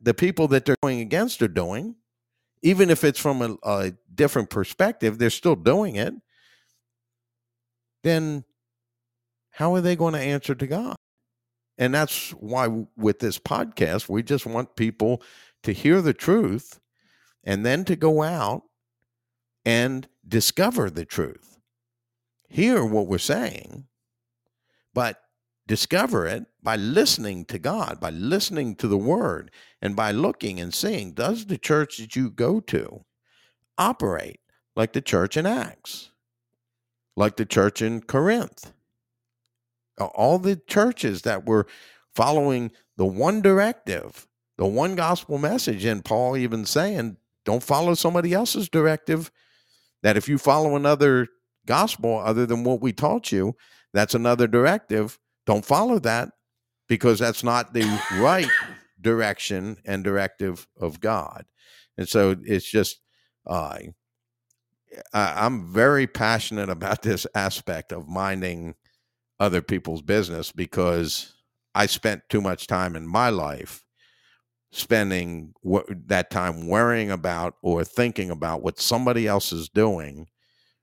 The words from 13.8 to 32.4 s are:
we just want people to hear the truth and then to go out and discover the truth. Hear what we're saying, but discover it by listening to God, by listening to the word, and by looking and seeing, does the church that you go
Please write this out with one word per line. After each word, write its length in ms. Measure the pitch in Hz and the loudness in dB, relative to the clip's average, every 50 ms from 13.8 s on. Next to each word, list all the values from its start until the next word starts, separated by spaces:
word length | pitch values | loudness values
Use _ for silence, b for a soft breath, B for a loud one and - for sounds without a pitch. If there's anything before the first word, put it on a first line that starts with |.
| - 80 85 107 - - | 0 0 0 -2 -4 -2
we 120 | 95 110 | -4 -4
just 240 | 117 - 143 131 - | -2 0 -2 -2 -2
want 300 | 113 113 117 127 - _ | -4 -6 -6 -6 -6 _
people 460 | - 113 113 107 - 107 113 127 120 B B B B B B B B - | -2 -2 -2 0 0 0 0 0 -2 B B B B B B B B -6
to 80 | 113 | -4
hear 300 | 101 - - 143 170 190 | -4 2 4 4 4 6
the 120 | 175 151 113 | 4 2 0
truth 680 | - - 160 185 226 214 92 98 123 - - - - _ _ _ _ _ _ _ _ _ _ _ _ _ | 0 2 2 2 4 2 2 -2 -4 -6 -10 -20 -20 _ _ _ _ _ _ _ _ _ _ _ _ _
and 220 | - 98 98 107 | -4 -2 0 0
then 200 | 120 131 160 190 | 0 0 0 0
to 100 | 185 180 | -2 0
go 260 | 151 156 160 156 151 | 2 2 2 2 2
out 420 | 151 160 175 156 117 101 120 - - _ _ _ _ _ _ _ _ _ _ _ _ _ _ _ _ _ _ _ _ | 0 -2 -2 -2 -2 -4 -4 -6 -10 _ _ _ _ _ _ _ _ _ _ _ _ _ _ _ _ _ _ _ _
and 420 | 117 117 117 120 131 135 131 131 - _ _ _ | 2 2 2 2 0 -2 -6 -8 -12 _ _ _
discover 640 | 90 101 113 - - - - 185 226 247 233 123 95 | -2 0 0 0 0 2 2 0 2 2 0 -2 -2
the 160 | 76 82 82 | -4 -6 -10
truth. 500 | - - - 82 67 - - _ _ _ _ _ _ _ _ _ _ _ _ _ _ _ _ _ _ _ _ _ _ | -6 -4 -4 -4 -4 -6 -12 _ _ _ _ _ _ _ _ _ _ _ _ _ _ _ _ _ _ _ _ _ _
Hear 360 | - - 185 240 262 202 123 | -2 2 2 4 4 2 2
what 220 | 110 107 107 101 | 2 2 0 0
we're 100 | 87 98 | 0 -2
saying, 680 | 87 - - 143 214 - - - - - - - - 135 _ _ _ _ _ _ _ _ _ _ _ _ _ _ _ _ _ _ _ _ _ _ | -2 0 -2 -2 -2 -2 -6 -8 -12 -16 -18 -18 -20 -20 _ _ _ _ _ _ _ _ _ _ _ _ _ _ _ _ _ _ _ _ _ _
but 280 | 120 123 113 101 - _ _ _ _ _ _ _ _ _ | -2 -2 -2 -4 -8 _ _ _ _ _ _ _ _ _
discover 580 | - 110 - - - - 180 226 254 226 107 85 | -2 -2 -2 0 0 0 0 0 0 0 -2 -2
it 200 | 82 101 117 - - _ _ | -2 -4 -6 -8 -14 _ _
by 140 | - - 113 | -4 -4 -2
listening 720 | 107 98 110 143 208 269 269 - - 113 104 95 87 82 | -2 -2 0 2 2 2 2 0 -2 -4 -6 -8 -8 -10
to 140 | - - 92 | -10 -10 -6
God, 400 | - 135 185 226 175 - - - | -6 -4 -4 -4 -4 -6 -6 -8
by 120 | - 82 | -8 -8
listening 640 | 80 80 95 127 170 202 208 - 190 156 135 117 101 | -6 -6 -4 -2 -2 -2 -2 -4 -4 -4 -4 -6 -4
to 120 | - - | -4 -2
the 100 | 110 101 | 0 0
word, 540 | 98 101 123 170 226 226 139 87 76 69 - b b b b b b | 0 2 0 0 0 0 -2 -4 -6 -8 -14 b b b b b b
and 140 | - 101 101 | -6 -4 -2
by 160 | 104 110 107 | -2 -2 0
looking 480 | 101 113 160 208 - - - 104 95 90 | 0 0 0 0 -2 -4 -8 -8 -8 -8
and 140 | 87 87 - | -8 -6 -4
seeing, 400 | - - 208 220 160 101 90 78 | -4 -2 -2 -2 -4 -6 -8 -6
does 320 | - 117 160 220 226 220 | -4 -2 -2 -2 -4 -6
the 120 | 202 185 | -6 -8
church 400 | - - - 156 151 151 143 - | -6 -2 0 0 0 0 -2 -6
that 180 | - 110 110 - | -12 -14 -6 -4
you 140 | 131 131 117 | -2 -2 -2
go 300 | - - | -2 0